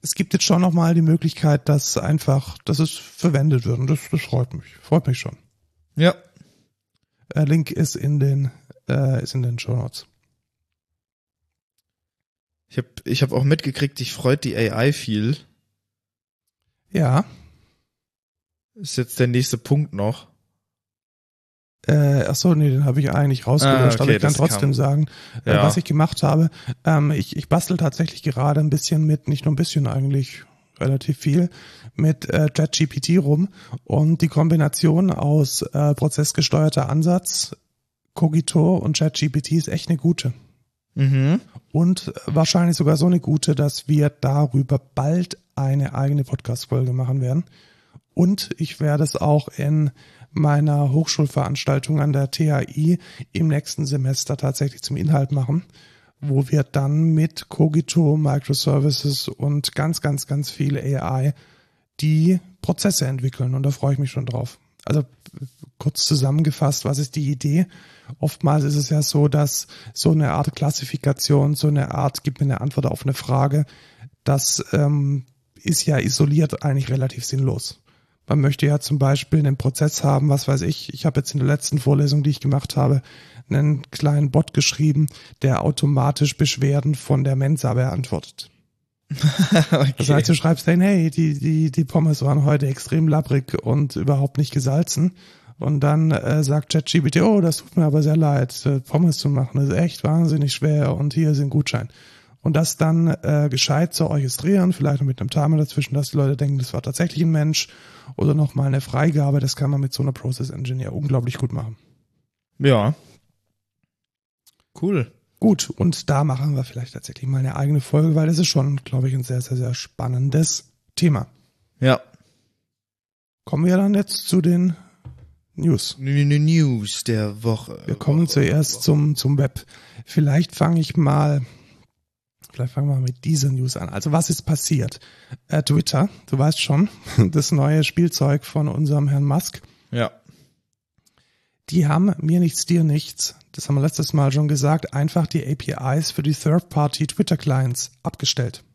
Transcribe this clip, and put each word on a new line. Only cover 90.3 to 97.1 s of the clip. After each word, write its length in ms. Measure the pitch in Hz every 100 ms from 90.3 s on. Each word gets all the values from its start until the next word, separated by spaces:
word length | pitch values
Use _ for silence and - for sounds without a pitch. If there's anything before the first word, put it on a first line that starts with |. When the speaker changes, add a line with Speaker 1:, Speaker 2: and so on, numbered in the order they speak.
| 165
Speaker 1:
schreibst 320 | 160 165 -
dann, 120 | 175
hey, 300 | 190 196 160
die, 260 | 160 160 143
die, 320 | 135 156 160
die 120 | 139
Pommes 380 | 147 170 160 147
waren 220 | 135 143
heute 240 | 143 147 139
extrem 400 | 131 - 160 160
labbrig 520 | 151 - 139 131 -
und 360 | 117 139 143 -
überhaupt 420 | 135 139 139 -
nicht 140 | 147
gesalzen. 600 | 143 131 139 170 - 175 - - - - -
Und 220 | - 147
dann, 320 | 143 151 160
äh, 320 | 139 - 151
sagt 260 | 139 147 -
Chat 140 | 160 -
G 140 | 175
P 100 | 135